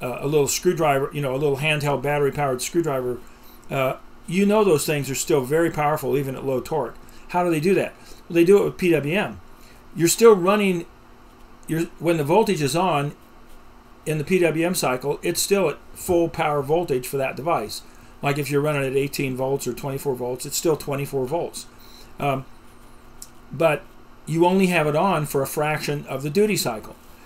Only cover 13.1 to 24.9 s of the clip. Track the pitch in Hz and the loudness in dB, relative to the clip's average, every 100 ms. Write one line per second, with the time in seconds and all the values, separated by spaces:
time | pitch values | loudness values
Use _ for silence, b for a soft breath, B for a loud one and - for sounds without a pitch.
13.1 | - - - - - - - - - - | -8 -18 -20 -20 -20 -20 -20 -20 -10 -6
14.1 | 156 143 185 170 156 170 185 143 127 143 | -4 2 2 4 2 0 0 0 0 -2
15.1 | 143 175 170 - 196 165 - - - - | -4 -4 -2 0 2 2 -2 -12 -8 0
16.1 | 170 165 165 160 147 131 165 170 127 127 | 2 2 0 -2 0 0 0 0 -2 -2
17.1 | 139 131 - 151 143 107 - B B B | -4 -4 -4 -2 -2 -4 -12 B B B
18.1 | - 139 143 135 143 147 143 135 135 139 | -6 -4 -2 -2 0 0 0 0 -2 -2
19.1 | - 135 127 131 139 127 113 139 135 143 | -2 -4 -2 -2 -2 -4 -6 -6 -6 -4
20.1 | 123 123 127 143 - 170 147 - 139 139 | -4 -6 -8 -8 -2 0 0 -2 -6 -4
21.1 | 139 127 170 139 - - B B B B | -4 -2 -4 -6 -10 -16 B B B B
22.1 | - 143 135 131 - - - - - - | -6 -2 -2 -6 -18 -20 -20 -20 -20 -20
23.1 | - - - - 131 160 147 - - - | -20 -20 -20 -10 0 0 0 -6 -20 -20
24.1 | - - 156 175 190 185 175 151 | -16 -4 2 4 4 2 2 2